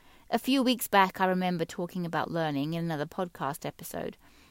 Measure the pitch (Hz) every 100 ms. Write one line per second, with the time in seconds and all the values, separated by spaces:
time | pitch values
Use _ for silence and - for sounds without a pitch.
0 | - - - 233 - 277 247 240 - 202
1 | 190 - 185 185 185 180 170 - 175 185
2 | 170 160 - 165 160 143 147 165 170 151
3 | 151 - 185 - 139 156 147 - 165 -
4 | - - - - -